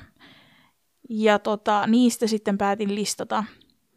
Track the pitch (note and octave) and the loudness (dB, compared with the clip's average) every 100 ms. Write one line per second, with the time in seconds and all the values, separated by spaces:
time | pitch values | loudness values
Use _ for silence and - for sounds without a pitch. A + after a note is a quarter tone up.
0 | - _ - - _ _ _ _ _ _ | -8 _ -20 -20 _ _ _ _ _ _
1 | - A3 G#3+ G#3 A3 G#3 - G#3 G#3+ A#3 | -10 0 2 2 0 -4 0 0 2 4
2 | B3 - G#3+ A3 G#3+ G3 G3+ G3+ G3+ G3+ | 4 2 -2 -2 -2 -2 -2 -2 -2 -4
3 | G3 - - A3 G#3+ - _ _ _ | -4 -6 -6 -6 -6 -12 _ _ _